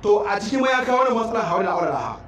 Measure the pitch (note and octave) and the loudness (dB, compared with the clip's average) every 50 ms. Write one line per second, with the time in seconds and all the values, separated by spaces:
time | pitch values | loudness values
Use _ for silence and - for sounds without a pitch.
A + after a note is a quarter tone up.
0 | - G#3 G#3 G#3 G#3 G3+ G3+ G3+ G#3 A3 C4+ C4+ C4 C4 C4 B3+ B3+ B3+ B3 B3+ | 4 4 4 4 4 0 -2 -2 -2 -2 -2 0 2 2 2 0 0 2 2 2
1 | C4 C4 A#3+ A3+ A3+ A3 A3+ A3 - E3 E3+ F3+ F#3+ F#3 E3 F3 F3 D#3+ C#3 C3+ | 2 2 2 0 -2 -2 -2 -2 -2 0 0 0 0 0 0 0 -2 -2 -2 -4
2 | C#3 C#3 A2+ F#2+ - | -4 -6 -8 -10 -14